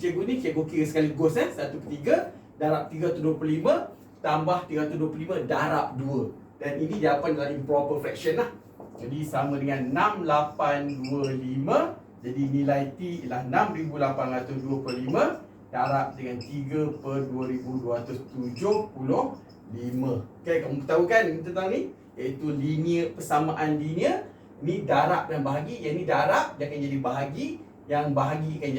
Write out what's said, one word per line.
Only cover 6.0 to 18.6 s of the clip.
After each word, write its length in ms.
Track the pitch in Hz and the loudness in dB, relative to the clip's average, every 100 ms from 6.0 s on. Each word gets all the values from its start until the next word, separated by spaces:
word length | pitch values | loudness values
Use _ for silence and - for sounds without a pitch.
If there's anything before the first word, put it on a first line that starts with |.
dua. 320 | 135 117 113 - - - | -2 0 -2 -6 -18 -8
Dan 240 | 143 139 | -6 -2
ini 240 | 156 208 | -2 2
jawapan 320 | 156 143 160 147 | 2 2 2 0
dalam 160 | 143 143 | 0 -2
improper 400 | 135 143 147 143 | 2 2 2 0
fraction 400 | 117 - 160 - | -2 -2 0 2
lah. 80 | - - - - - - | 0 -4 -18 -20 -18 -12
Jadi 320 | 120 147 147 | -8 -6 -2
sama 320 | 135 143 139 | 0 0 0
dengan 320 | 135 135 127 | 0 0 0
enam 320 | 139 190 196 | 4 4 2
lapan 640 | 165 147 151 - 147 143 143 | 2 4 2 0 2 2 0
dua 480 | 139 131 143 135 131 | -4 -4 -2 0 -2
lima. 640 | 127 135 143 285 330 - - - | -2 -2 2 4 2 -4 -16 -12
Jadi 180 | 123 131 139 | -6 -2 0
nilai 480 | 143 143 139 139 - | 2 4 2 0 -4
T 320 | 180 170 127 | -8 -6 -6
ialah 160 | 123 | -6
enam 320 | 131 170 - 160 | 0 2 2 0
ribu 240 | 151 139 | -4 0
lapan 400 | 135 135 127 127 | 0 0 -2 -2
ratus 160 | 131 131 | -4 -6
dua 160 | 135 135 | -2 -2
puluh 240 | - 123 | -2 -4
lima 400 | 127 196 311 - - - - | 0 2 2 0 -10 -20 -6
darab 480 | 123 135 135 - 139 | 0 2 2 0 -4
dengan 240 | 127 123 | -8 -8
tiga 480 | - 143 135 156 151 127 | -8 -6 -2 0 0 -2
per 320 | 135 135 123 | -4 -2 -2
dua 160 | 127 | -2
ribu 320 | 127 127 123 131 | -2 -4 -4 -4
dua 240 | 120 120 | -2 -2
ratus 240 | 123 131 - | -4 -8 -10
tujuh 560 | 123 123 - | -8 -6 -2